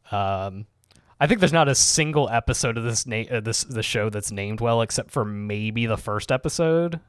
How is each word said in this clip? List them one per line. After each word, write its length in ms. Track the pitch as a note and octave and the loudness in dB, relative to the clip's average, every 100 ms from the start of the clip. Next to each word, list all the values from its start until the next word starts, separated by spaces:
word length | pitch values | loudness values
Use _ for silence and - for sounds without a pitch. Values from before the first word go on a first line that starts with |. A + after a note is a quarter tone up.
| - | -6
Um, 560 | G2+ G2 F#2+ G2 F#2+ G#2 _ _ _ _ - | -2 -2 -2 -4 -8 -14 _ _ _ _ 0
I 60 | D3 | 2
think 100 | A3+ | 4
there's 120 | F3 | 4
not 160 | E3 C#3+ | 6 4
a 60 | B2+ | 4
single 520 | - - D3+ D3+ B2+ | 4 2 2 2 2
episode 480 | A#2 - B2 A#2+ A#2 | 0 0 0 0 -2
of 60 | |
this 220 | A#2 A2+ B2+ | -2 -2 -2
na-, 180 | A2 A2+ | -4 -2
uh, 100 | A#2+ | -4
this, 220 | A2 A2+ | -2 -4
the 200 | - A#2 | -4 -4
show 260 | G#2 A2+ G#2+ | -2 0 -2
that's 220 | G#2+ - | -2 -6
named 280 | G2+ G2+ A2 | -6 -4 -2
well, 220 | A#2 A#2 | 2 2
except 280 | A2+ - - | 2 -2 -4
for 120 | C#3 | -4
maybe 600 | G#2+ G#2 G#2 G#2 A2 A2+ A#2 | -2 -4 -4 -4 -2 0 0
the 100 | G#2 | 0
first 360 | - G#2 - | -2 -4 0
episode, 680 | C3 D#3 - D#3+ E3 E3+ E3 | -2 0 0 2 2 0 -4